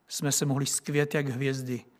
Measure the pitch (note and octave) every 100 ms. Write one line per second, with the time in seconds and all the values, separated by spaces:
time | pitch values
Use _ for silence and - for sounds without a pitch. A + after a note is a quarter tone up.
0 | _ - D3 C3+ D3 C#3 C#3 - - D3
1 | D3 D#3 C#3+ B2 C3+ C3+ B2+ B2 - _